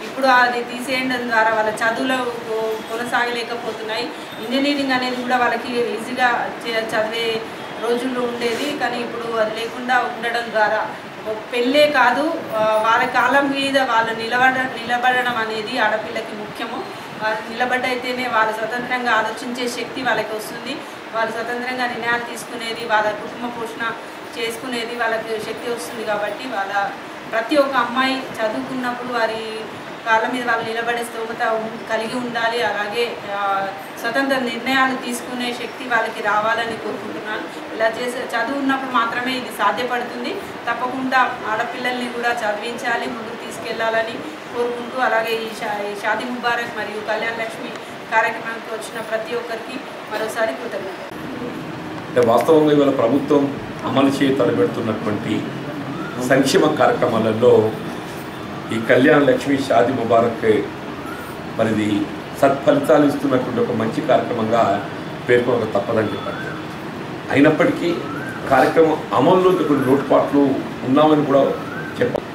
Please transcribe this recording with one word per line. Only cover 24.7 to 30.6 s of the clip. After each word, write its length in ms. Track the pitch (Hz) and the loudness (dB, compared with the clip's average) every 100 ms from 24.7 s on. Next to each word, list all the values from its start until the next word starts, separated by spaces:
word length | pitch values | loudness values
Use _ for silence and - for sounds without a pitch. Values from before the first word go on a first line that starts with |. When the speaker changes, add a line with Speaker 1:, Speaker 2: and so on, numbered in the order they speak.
| 240 233 240 | -6 -6 -2
Speaker 1:
వాళ్ళకి 340 | 226 220 220 | 0 0 -2
శక్తి 420 | 220 208 214 247 | -4 -4 -6 -6
వస్తుంది. 340 | 233 - 233 214 | -6 -6 -6 -2
కాబట్టి 420 | 202 208 - 262 | -2 -2 -4 -6
వాళ్ళ 260 | 214 190 202 196 - - - - | -4 -2 -2 -2 -4 -12 -14 -4
ప్రతి 240 | 226 226 302 | -4 2 4
ఒక్క 220 | 269 262 | 4 2
అమ్మాయి 380 | 233 240 262 262 | 0 2 0 0
చదువుకున్నప్పుడు 1000 | - - 220 262 262 262 247 240 247 | -6 -2 -2 -2 -4 -4 -4 -4 -4
వారి 280 | 240 220 220 226 - - - - - 226 | 0 0 -2 -6 -8 -10 -10 -12 -10 2
కాళ్ళ 260 | 220 220 | 2 2
మీద 160 | 254 240 | -2 0
వాళ్ళు 200 | 226 | 0